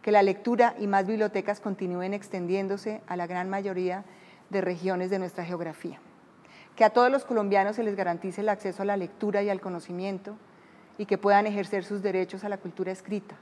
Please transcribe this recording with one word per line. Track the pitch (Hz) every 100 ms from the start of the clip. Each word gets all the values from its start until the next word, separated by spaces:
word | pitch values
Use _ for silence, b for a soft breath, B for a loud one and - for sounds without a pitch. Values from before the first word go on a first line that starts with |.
Que | -
la | 208
lectura | 196 190 - 240 233 -
y | 202
más | 196 196
bibliotecas | 220 208 208 196 202
continúen | 214 190 185 180 185
extendiéndose | 202 202 185 175 190 190 196 220 214 -
a | 180
la | 170
gran | 180 185
mayoría | 196 196 180 180 180 208 B B B B
de | 196
regiones | 185 175 185 180 185
de | 196
nuestra | 180 180 170
geografía. | 180 165 151 165 156 - - - - B B B -
Que |
a | 220
todos | 240 247
los | 269
colombianos | - 233 202 196 190 220
se |
les | 220 202
garantice | 180 170 190 180
el | 214
acceso | 202 196 180
a | 196
la | 202
lectura | 175 - 208 202
y | 202
al | 190
conocimiento | 190 175 - 180 190 190 196 214 B B B B B -
y |
que | 208 196
puedan | 202 202 214
ejercer | 202 185 202
sus | 190 202
derechos | 196 185 185 196
a | 202
la | 196
cultura | 185 165 185
escrita | 185 - 202 - -